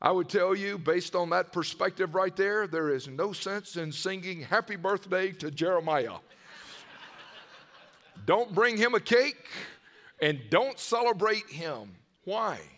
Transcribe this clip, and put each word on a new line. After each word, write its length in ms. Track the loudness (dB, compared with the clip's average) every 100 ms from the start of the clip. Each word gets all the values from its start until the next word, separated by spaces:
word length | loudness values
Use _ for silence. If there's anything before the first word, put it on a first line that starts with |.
I 100 | 2
would 160 | 2 2
tell 260 | 2 2
you, 240 | 2 -2 -2
based 380 | 0 0 0 -2
on 140 | 0
that 240 | 0 0
perspective 600 | -4 -4 -2 -2 0 -2
right 220 | 0 0 0
there, 320 | 0 0 -2
there 220 | 0 0
is 180 | 0 -2
no 240 | -4 -4
sense 460 | -4 -6 -6 -6 -8
in 120 | -6
singing 520 | -4 -4 -4 -6 -8
happy 340 | -2 0 0 -4
birthday 560 | 0 -2 0 0 0
to 160 | -4 -8
Jeremiah. 680 | -2 2 2 4 2 0 -4 -14 -20 -20 -20 -18 -18 -20 -20 -20 -20 -20 -20 -20 -20 -20 -20 -20 -20 -20 -6 2
Don't 280 | 2 2
bring 220 | 4 4 4
him 200 | 4 2
a 40 |
cake 480 | 4 4 4 0 -12 -14 -14 -16 -20 -20 -20 -2
and 200 | 0 0 2
don't 280 | 2 4 -2
celebrate 720 | -2 2 2 2 2 0 -4
him. 460 | -8 -6 -6 -10 -18 _ _ -6
Why? 340 | -2 -2 -4 -10